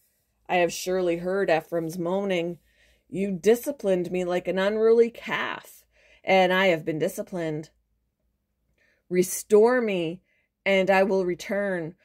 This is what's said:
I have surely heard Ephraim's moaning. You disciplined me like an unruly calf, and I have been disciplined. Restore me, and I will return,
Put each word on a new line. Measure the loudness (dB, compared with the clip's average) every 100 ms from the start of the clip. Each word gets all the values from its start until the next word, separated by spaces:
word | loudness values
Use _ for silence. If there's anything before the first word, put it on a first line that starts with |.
| _ _ _ _ -2
I | 0
have | 0
surely | -2 -4 -2 -2 -2
heard | -2 -2 0
Ephraim's | 0 -2 -4 -4 -6
moaning. | -4 -2 -2 -2 -4 -8 _ _ _ _ _
You | -6 -4
disciplined | 0 2 2 -2 -4 0 0 -2
me | -4 -2
like | -4 -2
an | -2
unruly | 0 2 4 4 4
calf, | -2 -8 -6 -6 -10 -14 -20 _ _ _ _
and | 2 4 4
I | 4 2
have | 0
been | -2 -4
disciplined. | -4 -4 -10 -6 -6 -6 -10 _ _ _ _ _ _ _ _ _ _ _ _ _ -2
Restore | 0 0 -4 2 6 6 4
me, | 0 -2 -4 -6 _ _ _ _ 0
and | 2 4
I | 4
will | 4 2
return, | -2 -4 -6 -6 -4 -6 -8 -14